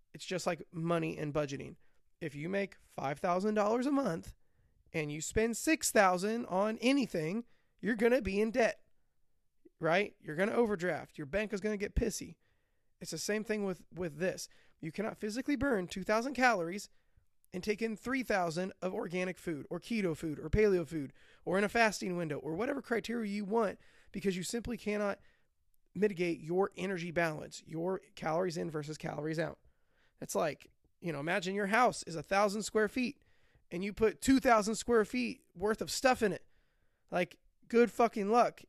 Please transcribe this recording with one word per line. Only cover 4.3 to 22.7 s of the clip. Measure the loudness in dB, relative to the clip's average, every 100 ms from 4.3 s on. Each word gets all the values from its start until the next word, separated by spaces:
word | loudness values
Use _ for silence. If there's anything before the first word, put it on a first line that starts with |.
| -18 _ _ _ _ _
and | -4 -4
you | -4
spend | -2 0 0 0
six | 0 2 4
thousand | 6 6 4 0 -2 -2
on | 0 0 2
anything, | 2 2 2 -2 -2 -4 -8 _ _ _
you're | -2
gonna | 2 4 4
be | 2 0
in | 0
debt. | 2 2 0 _ _ _ _ _ _ _ _ -20 _
Right? | 2 2 2 -6
You're | -8 0
gonna | 2
overdraft. | 2 2 2 -2 -2 -6 -12
Your | -4
bank | -2 -2
is | -2
gonna | -2 -2
get | -2 0
pissy. | 0 -2 -10 -16 _ _ _ _ _ _
It's | -10
the | -6
same | -2 -2
thing | -2 -2
with, | -2 -6 -10
with | -8 -6 -2
this. | -2 -2 -10 -16 -20 _
You | -8
cannot | -4 -6 -4
physically | -6 -4 -2 0
burn | 2 0 -2
two | -6
thousand | 0 0 0
calories | 4 4 4 0 -6 -10 _ _ _ _ _ _
and | -6
take | -4 -2
in | -2 -4
three | -4 -2
thousand | 0 2 2 0 -4 -4
of | -6
organic | -4 -4 -2 -4 -4
food | -6 -6 -6
or | -10
keto | -4 0 0 -2
food | -4 -6
or | 0
paleo | 4 6 4 2
food | -4 -6 -10 -20 -10
or | 0 2
in |
a | 2
fasting | 4 2 2 -4 -2
window | -2 -4
or | -4
whatever | -2 -2